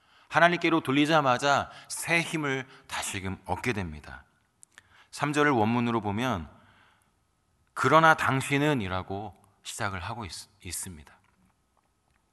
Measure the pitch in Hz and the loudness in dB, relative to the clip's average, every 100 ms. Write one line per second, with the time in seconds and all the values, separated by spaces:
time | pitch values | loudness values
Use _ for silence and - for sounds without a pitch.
0 | _ _ _ 151 170 170 170 160 135 139 | _ _ _ 4 4 4 2 0 2 2
1 | 151 160 135 123 143 135 90 - - - | 4 4 4 2 2 2 0 -10 -14 -10
2 | - 170 156 160 143 135 123 - - - | -2 -2 0 -4 -4 -4 -8 -18 -12 -8
3 | - 101 95 95 - 92 123 104 87 76 | -8 -6 -6 -8 -6 -4 -2 -4 -6 -10
4 | 71 67 - _ _ _ - - _ _ | -16 -20 -20 _ _ _ -20 -20 _ _
5 | _ - 147 147 147 127 107 120 120 113 | _ -6 -2 2 4 4 4 2 0 0
6 | 101 101 127 98 76 - _ _ _ _ | -2 -2 -2 -4 -6 -16 _ _ _ _
7 | _ _ _ _ _ _ _ - 131 156 | _ _ _ _ _ _ _ -2 4 6
8 | 160 156 - 131 - 143 147 139 95 92 | 8 6 2 -2 0 0 2 0 -2 -4
9 | 90 98 104 - _ _ - - 107 95 | -6 -8 -10 -14 _ _ -16 -8 -6 -6
10 | 90 117 92 - - _ 90 - 98 78 | -8 -10 -12 -14 -18 _ -12 -12 -12 -14
11 | 73 - _ _ _ _ _ _ _ _ | -20 -20 _ _ _ _ _ _ _ _
12 | _ _ _ | _ _ _